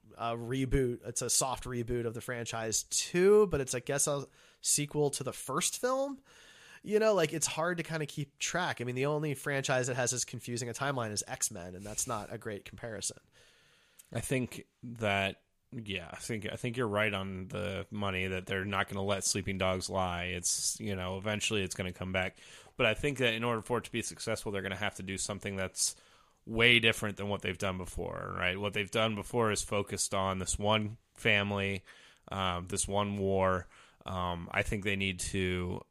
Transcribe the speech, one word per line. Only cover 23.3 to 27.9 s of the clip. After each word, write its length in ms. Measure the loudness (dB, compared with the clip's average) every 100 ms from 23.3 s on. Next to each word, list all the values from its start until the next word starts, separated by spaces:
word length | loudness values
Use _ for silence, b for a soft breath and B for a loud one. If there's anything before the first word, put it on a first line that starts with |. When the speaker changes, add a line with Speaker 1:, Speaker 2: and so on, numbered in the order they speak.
Speaker 2:
in 100 | 4
order 180 | 0 0
for 180 | 0 -2
it 40 |
to 80 | 0
be 100 | -4
successful, 500 | -4 -6 -4 -4 -2
they're 80 | -4
gonna 160 | -4 -2
have 180 | -4 -4
to 80 |
do 140 | -6 -4
something 400 | -4 -4 -4 -4
that's 380 | -4 0 -2 -2 b b b b -4
way 340 | 6 8 10
different 380 | 6 4 -2 -2
than 100 | -2
what 140 | -2
they've 160 | -2 -2
done 200 | -2 -2
before, 580 | -6